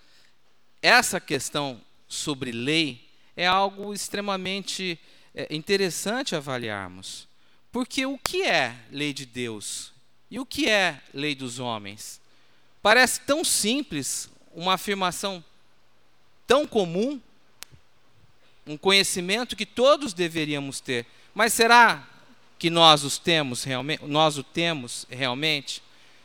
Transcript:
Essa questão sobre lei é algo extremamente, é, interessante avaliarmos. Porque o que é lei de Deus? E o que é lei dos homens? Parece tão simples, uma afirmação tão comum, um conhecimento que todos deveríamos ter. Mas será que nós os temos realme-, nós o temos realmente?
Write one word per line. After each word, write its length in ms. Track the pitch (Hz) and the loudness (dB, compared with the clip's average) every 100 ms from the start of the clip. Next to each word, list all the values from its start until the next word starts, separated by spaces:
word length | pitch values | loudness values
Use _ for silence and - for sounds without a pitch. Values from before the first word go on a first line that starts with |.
| - - - - - - - _ | -20 -20 -20 -20 -20 -20 -20 _
Essa 380 | 165 233 240 180 | 4 6 4 -2
questão 600 | - 147 - 151 143 113 - - - | -4 -4 -4 -6 -6 -8 -16 -20 -14
sobre 420 | - - 135 127 | -8 -6 -6 -6
lei 580 | 117 131 160 151 127 - _ - - | -4 -2 0 -2 -6 -18 _ -18 -4
é 100 | 180 | 0
algo 480 | 190 196 196 202 | 2 0 -4 -10
extremamente, 1040 | 202 - 202 202 190 185 196 185 - 185 160 - - - | -10 -8 -6 -4 -4 -4 -6 -6 -6 -6 -8 -12 -20 -16
é, 140 | - 139 | -12 -8
interessante 800 | 156 156 196 190 - 196 247 277 | -8 -2 0 0 -2 -4 -4 -4
avaliarmos. 920 | 160 139 127 117 101 92 92 95 - - - - - _ | -6 -4 -6 -6 -6 -8 -12 -14 -16 -18 -20 -20 -20 _
Porque 340 | 240 254 - | -6 -4 -2
o 140 | 269 277 | -4 -4
que 240 | - 359 | -4 -2
é 320 | 349 170 127 120 117 | 2 2 0 -4 -12
lei 220 | 143 147 | -6 -6
de 140 | 135 127 | -6 -10
Deus? 640 | 123 120 107 - - - - - - - | -8 -6 -6 -10 -12 -14 -20 -20 -20 -14
E 120 | 262 | -12
o 40 | |
que 240 | 269 - 285 | -8 -4 0
é 320 | 208 180 135 - | 2 2 -2 -10
lei 220 | 139 151 135 | -6 -6 -4
dos 240 | 127 123 | -8 -6
homens? 580 | 123 110 101 107 - - - - - - - - | -6 -6 -10 -14 -16 -18 -20 -20 -20 -20 -20 0
Parece 380 | 202 233 240 - | 6 6 6 2
tão 240 | - 294 | -2 -2
simples, 840 | 349 - 208 269 - 147 127 - - - - | 0 0 0 -2 -2 -6 -6 -8 -10 -16 -20
uma 180 | 170 175 | -8 -2
afirmação 720 | 185 - 196 185 - 202 180 156 - - - - - - - - - - | -2 -2 -2 -2 -4 -6 -8 -14 -20 -20 -20 -20 -20 -20 -20 -20 -8 2
tão 200 | 262 285 | 2 4
comum, 540 | 226 175 170 247 277 - - _ - - - - - - - - - - _ - | 0 0 0 -2 -4 -12 -20 _ -20 -20 -20 -20 -20 -20 -20 -20 -20 -20 _ -16
um 80 | |
conhecimento 800 | 151 190 196 190 190 175 214 247 | -4 2 4 4 -2 -2 -4 -4
que 120 | - 214 | -8 -6
todos 480 | - 262 302 277 | 2 4 4 0
deveríamos 640 | 175 170 160 151 147 139 - | -4 -4 -2 -2 -4 -6 -8
ter. 240 | - 123 117 - - | -6 -6 -6 -14 -8
Mas 180 | 196 220 | 0 2
será 560 | 220 226 240 226 151 127 - - - - - | 4 8 10 8 6 -6 -20 -20 -20 -20 -4
que 120 | 165 | 0
nós 340 | 170 165 147 | 8 10 10
os 140 | 143 - | 4 -4
temos 460 | - 165 135 120 | 0 2 0 -4
realme-, 340 | 139 127 135 156 | -4 -4 -4 -8
nós 380 | 143 147 156 143 | -2 2 2 2
o 40 | |
temos 640 | - 165 170 156 120 - - | -4 -2 -2 -2 -8 -12 -12
realmente? 720 | 127 131 123 156 147 - - - - - - | -6 -4 -2 -2 -4 -6 -12 -14 -20 -20 -20